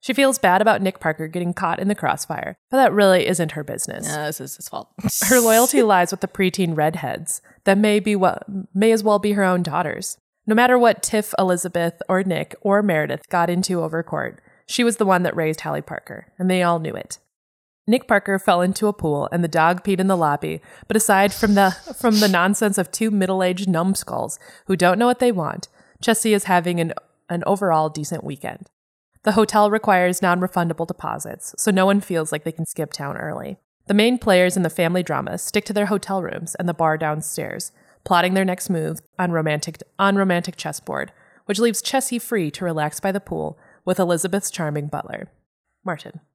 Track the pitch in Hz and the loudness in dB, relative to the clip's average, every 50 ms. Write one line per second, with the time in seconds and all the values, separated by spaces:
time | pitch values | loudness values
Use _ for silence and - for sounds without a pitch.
0 | _ - 254 240 277 269 262 - - 190 180 190 214 220 208 - 190 190 190 - | _ -4 0 2 2 2 2 2 2 2 4 4 4 4 2 2 0 -2 -4 -2
1 | - 165 156 - 160 160 160 180 175 175 175 - 190 170 170 - - 196 208 - | -4 -4 -4 -4 -6 -8 -6 -4 -4 -2 -4 -2 -2 -4 -4 -2 -2 -2 -2 -2
2 | - - - 147 - - 160 - - - - _ _ _ - 262 269 226 - 202 | -2 -2 -2 -2 -4 -8 -8 -8 -8 -10 -12 _ _ _ 2 4 4 4 4 6
3 | 202 196 185 185 147 - 185 160 170 156 - 156 147 143 - - - - - - | 6 6 6 6 4 2 0 0 -2 -4 -4 -8 -10 -10 -8 -8 -8 -8 -8 -8
4 | - - 151 151 151 151 156 - 131 135 - - - - - - - _ _ - | -8 -8 -6 -6 -6 -6 -8 -8 -12 -14 -14 -16 -16 -14 -12 -14 -14 _ _ -6
5 | - 202 - - - 190 233 254 233 226 220 226 240 262 - 285 247 214 202 185 | -6 -4 -2 -2 2 4 4 4 6 6 6 6 4 4 4 4 4 6 6 4
6 | 175 170 - 185 - 185 _ - 196 185 175 - 190 165 165 151 151 156 160 165 | 4 2 0 -6 -6 -8 _ 0 0 0 2 0 -2 0 0 0 0 0 0 -2
7 | 151 131 - - 165 - - - _ _ _ _ _ - 196 202 214 214 208 214 | -6 -6 -8 -8 -8 -8 -10 -10 _ _ _ _ _ 2 4 4 4 4 4 2
8 | 196 214 208 196 185 180 - - - - 202 190 185 - _ 190 208 226 226 220 | 2 0 0 2 2 2 0 0 -8 -12 -10 -10 -10 -6 _ 2 4 4 4 4
9 | 208 214 208 202 196 214 202 208 196 185 185 180 180 165 143 165 175 156 - - | 2 2 2 2 2 0 0 2 2 2 2 0 0 -2 -2 -4 -4 -4 -6 -8
10 | 185 - - _ _ _ _ _ _ - 220 220 247 247 254 247 240 233 - - | -10 -12 -12 _ _ _ _ _ _ 0 2 4 4 4 6 6 6 4 4 2
11 | - - - 214 208 - - - 196 185 180 175 - 185 175 175 170 170 165 _ | -2 -2 -2 -2 -2 -2 -2 -2 2 2 2 0 -2 -4 -4 -2 -2 -2 -2 _
12 | - _ 190 185 196 190 175 151 147 - - - _ 202 196 202 208 208 175 156 | -4 _ 0 0 0 0 -2 -4 -4 -8 -12 -6 _ 2 2 2 2 2 0 0
13 | 151 147 131 143 - _ - 180 170 170 175 175 185 - 180 175 165 160 160 165 | 0 -2 -4 -8 -8 _ -2 0 0 0 0 -2 -2 -2 -2 -2 -2 -2 -4 -6
14 | 165 - - 151 143 - - - _ _ _ _ _ _ - - 247 233 220 - | -6 -4 -6 -6 -6 -6 -10 -12 _ _ _ _ _ _ -2 0 2 2 2 0
15 | 220 196 190 180 180 170 - - 160 156 156 - - 160 147 147 147 - - - | 2 2 2 2 2 0 -2 -2 -2 -2 -2 -4 -6 -8 -6 -6 -8 -10 -12 -14
16 | _ - - - - _ _ _ 185 185 185 185 180 175 170 170 160 160 - - | _ -14 -16 -16 -18 _ _ _ 0 0 2 2 2 2 0 0 -2 -6 -8 -10
17 | - - - - _ _ _ _ _ _ _ _ _ _ _ _ _ - 220 254 | -12 -12 -16 -18 _ _ _ _ _ _ _ _ _ _ _ _ _ 0 0 0
18 | 254 _ 233 202 - - 196 190 - - 185 175 180 185 190 - - 214 208 - | 2 _ 0 0 2 0 -2 0 2 2 4 4 4 2 0 0 0 -2 -2 0
19 | - 160 147 143 143 - - 170 175 165 156 170 156 165 180 175 - - 196 175 | -2 -2 0 0 -2 -2 -2 0 -2 0 2 2 4 4 2 0 0 -2 0 2
20 | 190 190 190 180 165 147 143 143 - 156 160 160 _ - - - - _ - 220 | 2 2 2 2 2 0 0 0 -4 -6 -8 -8 _ -18 -20 -20 -8 _ 0 0
21 | 214 - 208 190 196 202 196 - - 220 208 202 196 190 180 - - - 269 - | 2 4 4 4 4 2 2 0 0 2 4 6 4 4 2 -2 -10 -16 -14 -2
22 | - 240 214 214 214 208 190 175 175 190 202 - 233 214 196 - 180 - - - | 0 2 4 4 4 4 4 4 2 2 2 2 0 0 0 0 -2 -4 -4 -4
23 | 226 220 208 202 185 185 190 185 185 180 185 180 202 190 180 160 170 190 196 - | -2 0 2 0 0 2 0 2 2 0 0 -2 -2 0 0 0 2 0 0 -2
24 | - - - - - - - - - - - - _ - 190 170 175 175 185 196 | -4 -8 -6 -6 -6 -6 -8 -12 -16 -20 -20 -20 _ -4 0 2 4 4 4 4
25 | 233 240 247 247 254 247 233 185 160 147 - - - - _ _ _ _ _ _ | 4 2 2 2 2 0 2 0 -4 -6 -6 -10 -12 -16 _ _ _ _ _ _
26 | - - 226 220 - 226 214 202 - - 190 180 170 175 175 175 170 165 - - | 0 0 0 2 2 2 2 2 2 2 2 2 2 2 -2 -2 -2 -4 -4 -10
27 | _ _ _ _ _ _ 175 175 175 - 196 190 202 190 165 156 156 156 151 160 | _ _ _ _ _ _ -6 -4 0 0 -2 0 2 2 2 2 2 0 -2 -6
28 | 151 - 175 156 - 147 147 135 - - - - - _ _ _ _ _ _ _ | -8 -6 -8 -8 -8 -10 -10 -10 -10 -12 -12 -12 -18 _ _ _ _ _ _ _
29 | _ _ _ _ _ - 202 208 214 208 - 214 208 208 202 220 214 - 196 185 | _ _ _ _ _ 0 2 2 2 2 4 4 4 4 2 0 2 2 4 4
30 | 180 180 180 - - 185 175 180 180 185 - 185 175 165 165 - 165 165 - _ | 4 2 0 0 0 0 2 2 0 -2 -2 -2 -2 -2 -2 -4 -6 -8 -8 _
31 | - - - - - - - - - - - - - - 196 190 190 190 202 202 | -8 -8 -8 -8 -8 -10 -12 -12 -14 -16 -10 -4 -2 0 2 4 4 4 4 2
32 | 196 - 185 165 160 156 - 151 - 165 160 - 160 - - - 156 147 - - | 0 0 -2 -2 -2 -2 -4 -6 -6 -6 -6 -6 -8 -8 -6 -8 -8 -8 -8 -10
33 | 143 139 - - - 156 - - - - 190 - _ _ _ _ _ _ 196 202 | -10 -8 -8 -8 -8 -8 -8 -8 -10 -10 -12 -14 _ _ _ _ _ _ 2 4
34 | 214 233 254 240 - 233 196 180 180 180 175 190 180 160 156 - 175 165 175 185 | 4 4 2 0 2 4 4 6 6 4 2 2 0 0 0 0 0 0 0 0
35 | 180 - 156 135 135 - - 175 - - - 208 208 - 214 208 208 190 214 196 | -2 -2 -4 -6 -4 -6 -8 -8 -8 -2 -2 -2 -2 -2 -2 -2 0 0 0 -2
36 | - - 196 196 175 - - - 165 165 - - 175 175 165 - 165 160 156 156 | -2 -4 -6 -6 -4 -6 -8 -10 -10 -10 -8 -4 -4 -4 -2 0 0 0 0 0
37 | 160 151 151 156 160 - - - 151 - - - - - _ _ _ _ _ _ | -2 -4 -4 -4 -6 -8 -8 -8 -8 -8 -8 -10 -12 -12 _ _ _ _ _ _
38 | _ - 185 175 175 185 185 190 190 190 180 185 - - 190 165 160 160 160 156 | _ 0 2 2 2 2 2 2 0 0 -2 -4 -4 -4 -4 -4 -2 -4 -6 -8
39 | _ _ _ - 185 175 170 165 156 156 151 147 - - 156 - - _ _ _ | _ _ _ -4 -4 -2 -2 -2 0 0 -2 -2 -4 -8 -12 -14 -18 _ _ _
40 | 190 196 196 196 196 190 180 175 170 - 175 - - 165 151 - _ - - 69 | 0 2 2 2 2 2 0 0 -2 -4 -10 -10 -10 -10 -10 -10 _ -8 -6 -6
41 | - - _ _ _ _ _ _ _ _ 202 196 233 240 214 - - - - 269 | -6 -8 _ _ _ _ _ _ _ _ -2 0 0 0 0 0 -6 -2 -2 -2
42 | 262 - 247 240 - - - 214 175 151 - - 196 175 165 156 151 151 - - | -2 -2 -6 -8 -6 -4 -4 -2 -2 -4 -6 -6 -6 -4 -4 -2 -4 -4 -4 -4
43 | - 196 190 202 - - 175 160 156 151 151 _ _ _ _ _ _ - 185 - | -4 -4 -4 -4 -6 -6 -8 -6 -6 -8 -8 _ _ _ _ _ _ -4 0 0
44 | 185 170 175 165 - 185 175 196 196 - - - 170 151 147 151 143 147 - - | 2 0 0 0 0 -2 -2 -2 -4 -4 -8 -6 -6 -4 -4 -6 -6 -6 -8 -8
45 | - - - - - - _ _ _ _ _ _ _ _ _ _ _ 190 175 151 | -8 -8 -10 -12 -12 -14 _ _ _ _ _ _ _ _ _ _ _ -8 -8 -8
46 | - - - 165 _ _ _ | -10 -16 -18 -18 _ _ _